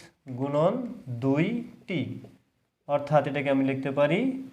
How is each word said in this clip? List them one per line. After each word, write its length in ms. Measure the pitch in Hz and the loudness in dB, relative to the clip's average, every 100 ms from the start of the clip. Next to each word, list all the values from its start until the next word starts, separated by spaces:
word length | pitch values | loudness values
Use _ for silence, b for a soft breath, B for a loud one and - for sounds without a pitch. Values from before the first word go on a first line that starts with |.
| - _ 135 123 | -18 _ -10 -6
গুণন 340 | 139 147 175 247 240 - 123 117 | -2 2 2 0 -6 -10 -10 -2
দুইটি, 800 | 135 143 196 240 - - - 160 110 - - - _ _ _ _ - | 0 2 2 -2 -6 -12 -6 -6 -6 -8 -14 -20 _ _ _ _ -2
অর্থাৎ 340 | 175 - 151 143 | -2 4 4 4
এটাকে 220 | 143 139 | 0 2
আমি 140 | 135 | 2
লিখতে 260 | 135 135 143 | 2 0 -2
পারি 260 | 143 147 185 262 - - | 2 2 2 0 -2 -8